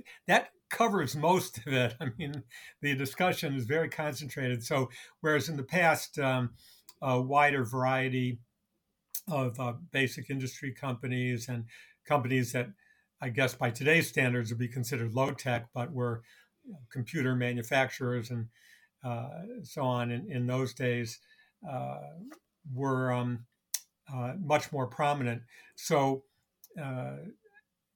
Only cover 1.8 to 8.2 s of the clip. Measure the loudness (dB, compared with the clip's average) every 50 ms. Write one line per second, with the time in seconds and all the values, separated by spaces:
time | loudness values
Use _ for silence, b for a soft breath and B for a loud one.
1.8 | 2 2 0 -2 -6 -6 -6 -6 -8 -6 -8 -8 -10 B B B B B B B
2.8 | 0 0 0 0 0 -4 0 2 2 2 2 2 0 -2 -2 -2 -2 0 0 0
3.8 | 0 0 -2 -4 -4 -4 -4 -4 -8 -8 -6 -4 -2 -2 -2 -2 -2 -2 0 0
4.8 | 0 B B B B B B B 2 4 4 4 2 0 -4 -4 -4 0 2 4
5.8 | 6 6 6 4 0 -4 -4 0 0 2 2 2 0 -2 b b b b b b
6.8 | b b -14 _ 0 2 2 2 2 4 6 6 6 8 6 4 2 0 0 0
7.8 | 2 2 2 2 2 0 0 0